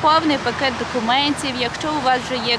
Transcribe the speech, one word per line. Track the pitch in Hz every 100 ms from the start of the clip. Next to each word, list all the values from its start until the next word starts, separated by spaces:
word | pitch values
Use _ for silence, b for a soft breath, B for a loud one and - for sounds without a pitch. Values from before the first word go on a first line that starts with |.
повний | 302 320 320 269
пакет | 240 226 269 233
документів, | 226 247 220 262 294 285 269 247
якщо | 240 - 311
у | 302 254
вас | 254 -
вже | 254
є | 233